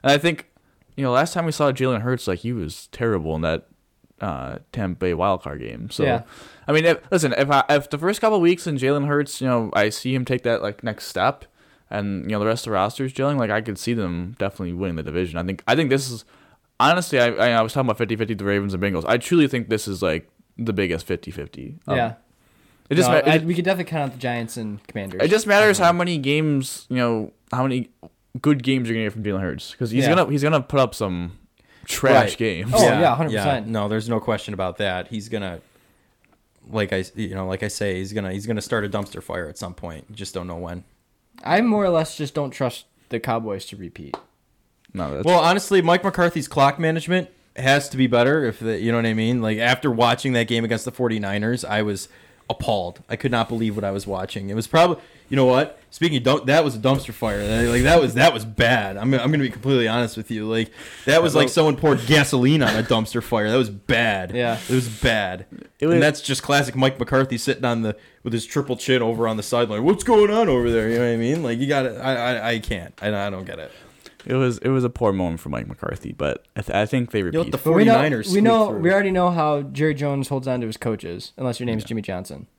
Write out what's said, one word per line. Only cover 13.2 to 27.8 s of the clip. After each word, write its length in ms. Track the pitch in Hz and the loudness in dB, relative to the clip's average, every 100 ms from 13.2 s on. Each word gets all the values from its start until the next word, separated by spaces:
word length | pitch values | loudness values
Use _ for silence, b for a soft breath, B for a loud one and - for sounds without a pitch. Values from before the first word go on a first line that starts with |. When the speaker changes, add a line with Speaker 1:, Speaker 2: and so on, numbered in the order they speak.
| 135 143 | -2 0
Speaker 1:
like, 100 | 104 | 0
I 120 | 107 | -2
could 180 | 113 98 | -4 -6
see 140 | - | -4
them 420 | 117 95 85 87 120 | -2 -2 -4 -8 -6
definitely 360 | 98 - 90 | -6 -4 -8
winning 240 | 87 95 80 | -4 -4 -6
the 60 | |
division. 360 | 76 80 90 82 | -6 -4 -4 -4
I 40 | |
think, 200 | 87 95 - | -6 -6 0
I 100 | 131 | 0
think 120 | 151 | 2
this 220 | 135 131 | 0 -2
is, 140 | 117 - b b b b _ | -12 -16 b b b b _
honestly, 360 | 135 175 170 139 | 4 4 2 2
I, 120 | 120 | 2
I, 200 | 110 120 | 4 2
I 100 | 117 | 4
was 100 | 113 | 2
talking 160 | 139 127 | 0 0
about 100 | 104 | 0
fifty 200 | 110 110 | -2 -2
fifty 160 | 110 | -2
the 100 | 104 | -2
Ravens 300 | 98 101 101 | 0 0 0
and 100 | 92 | -2
Bengals. 220 | 101 87 82 | 0 -2 0
I 100 | 120 | 0
truly 300 | - 175 143 | 2 2 4
think 220 | 127 98 | 0 -2
this 180 | 110 104 | -4 -2
is, 140 | 95 | -4
like, 260 | 92 82 - _ _ - | -2 -2 -6 _ _ -8
the 160 | 117 | -4
biggest 340 | 98 95 82 - | -2 -2 -2 -4
fifty 240 | 87 - | -8 -6
fifty. 460 | - 71 - 67 156 - | -14 -14 -14 -16 -14 -4
Um, 80 | 135 | -2
Speaker 2:
Yeah. 180 | 113 110 _ b b b b b b | -2 -6 _ b b b b b b
Speaker 1:
it 60 | 151 | 2
just 120 | 127 | 4
Speaker 2:
No, 40 | 156 | 4
Speaker 1:
ma-, 40 | |
it 80 | 139 | 4
Speaker 2:
I, 100 | 160 | 2
Speaker 1:
ju- 100 | 165 | 2
Speaker 2:
we 80 | 175 | -2
could 80 | 180 | 0
definitely 240 | 180 175 | -2 -4
count 140 | 165 | -4
out 80 | 139 | -6
the 80 | 131 | -6
Giants 380 | 127 120 113 - | -6 -4 -6 -8
and 280 | 110 101 - | -10 -10 -12
Commanders. 360 | 110 98 90 | -10 -10 -2
Speaker 1:
it 60 | 143 | 2
just 180 | 214 214 | 2 4
matters 300 | 202 214 196 | 6 6 6
how 140 | 175 | 4
many 240 | 175 175 165 | 4 0 -2
games, 680 | 135 151 156 143 131 - - | 0 2 2 0 -2 -10 -6
you 80 | 127 | 0
know, 340 | 120 113 107 _ _ | 0 0 -4 _ _
how 100 | 127 | -2
many 260 | 135 127 | -2 -2